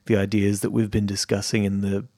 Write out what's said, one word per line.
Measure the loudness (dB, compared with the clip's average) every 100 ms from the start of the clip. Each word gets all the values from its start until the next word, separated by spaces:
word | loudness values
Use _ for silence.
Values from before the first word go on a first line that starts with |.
| 0
the | 2
ideas | 2 2 2 0
that | 0
we've | 0 0
been | 0 0
discussing | -2 -2 -2 0 0
in | 0 0
the, | -2 -2 -6